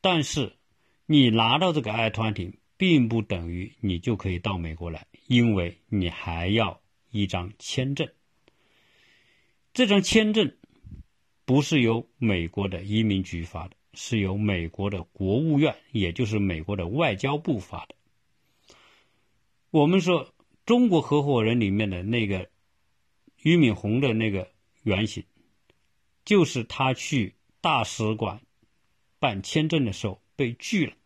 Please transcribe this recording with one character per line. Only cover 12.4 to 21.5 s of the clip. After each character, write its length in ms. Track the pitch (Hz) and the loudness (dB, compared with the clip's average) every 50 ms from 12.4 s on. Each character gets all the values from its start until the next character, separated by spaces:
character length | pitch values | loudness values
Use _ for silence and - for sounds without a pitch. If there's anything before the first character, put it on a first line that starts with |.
| 85 85 | -2 -4
国 180 | - - 98 | -4 -4 -4
的 160 | 98 95 82 98 | -4 -4 -8 -6
移 220 | 98 104 110 113 | -2 0 0 2
民 180 | 107 98 95 92 | 2 2 0 -2
局 220 | - - 85 82 | -4 -6 -10 -10
发 240 | 80 - - 80 92 | -8 -10 -12 -12 -12
的， 80 | - _ _ _ _ | -16 _ _ _ _
是 240 | - - - - 110 | -16 -8 -4 -2 0
由 180 | 101 95 95 | 0 0 -2
美 320 | 101 107 104 98 87 85 82 | -2 0 0 0 0 -2 -6
国 220 | - - 98 101 | -6 -4 -6 -4
的 140 | 101 92 - | -4 -6 -12
国 340 | _ _ - 98 92 101 123 | _ _ -4 -2 0 0 2
务 220 | 156 165 196 139 | 2 2 2 2
院， 160 | 151 151 - - _ _ - | 2 2 0 -4 _ _ -4
也 200 | 117 95 87 85 | -2 -2 -2 0
就 140 | - 127 | -2 -4
是 140 | 107 110 107 | -2 0 0
美 200 | 101 95 87 80 | 0 0 -2 -4
国 140 | 80 - 101 | -6 -6 -4
的 120 | 98 87 85 | -4 -4 -4
外 260 | 104 143 170 147 104 | -2 -2 0 0 -2
交 240 | 95 - 135 143 147 | -2 -2 -4 -4 -2
部 220 | 160 - 147 107 | -2 -4 -4 -4
发 260 | 95 - - 87 - | -4 -10 -16 -16 -16
的。 80 | _ - _ _ _ _ _ _ _ _ _ _ _ _ _ _ _ - _ _ _ _ _ _ _ _ _ _ _ _ _ _ _ _ _ _ _ | _ -20 _ _ _ _ _ _ _ _ _ _ _ _ _ _ _ -20 _ _ _ _ _ _ _ _ _ _ _ _ _ _ _ _ _ _ _
我 160 | - 160 147 | 2 4 4
们 140 | 151 180 196 | 6 4 4
说 340 | 170 175 180 160 131 - _ _ _ _ _ _ _ | 4 2 0 0 0 -6 _ _ _ _ _ _ _
中 220 | - 233 247 247 233 | 2 4 4 4 4
国 120 | 180 160 | 4 2
合 220 | - - 147 147 139 | 2 2 0 0 2
伙 200 | 143 139 120 107 | 2 2 2 2
人 160 | 110 | 2